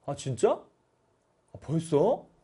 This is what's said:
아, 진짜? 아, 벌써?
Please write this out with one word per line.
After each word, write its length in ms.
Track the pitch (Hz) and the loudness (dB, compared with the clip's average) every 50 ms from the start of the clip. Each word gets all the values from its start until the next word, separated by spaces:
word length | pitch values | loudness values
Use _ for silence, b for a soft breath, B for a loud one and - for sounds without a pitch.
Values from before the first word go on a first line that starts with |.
| _ | _
아, 100 | - 143 | -10 -10
진짜? 360 | 135 - 139 127 - - 220 302 - - _ _ _ _ _ _ _ _ _ _ _ _ _ _ _ _ _ _ | -8 -6 -8 -4 2 2 2 2 0 -4 _ _ _ _ _ _ _ _ _ _ _ _ _ _ _ _ _ _
아, 40 | 101 | -18
벌써? 640 | - - 147 165 160 165 156 139 160 214 269 - - - _ _ | -8 -2 -2 -2 -2 2 2 2 4 4 2 -2 -4 -18 _ _